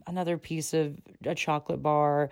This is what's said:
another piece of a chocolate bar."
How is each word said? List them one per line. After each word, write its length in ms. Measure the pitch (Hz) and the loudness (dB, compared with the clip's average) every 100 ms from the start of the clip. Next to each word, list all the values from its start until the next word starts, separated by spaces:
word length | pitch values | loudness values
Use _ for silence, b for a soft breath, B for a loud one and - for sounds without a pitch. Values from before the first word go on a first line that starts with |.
| - | -8
another 300 | 180 170 165 | -4 -2 -2
piece 360 | - 160 151 | -4 -6 -2
of 240 | 160 147 147 - - | 0 0 -4 -18 -8
a 120 | - 170 | -6 -2
chocolate 460 | - 151 - 160 | 0 -2 -2 -2
bar." 480 | 151 147 147 147 139 | 2 4 4 4 0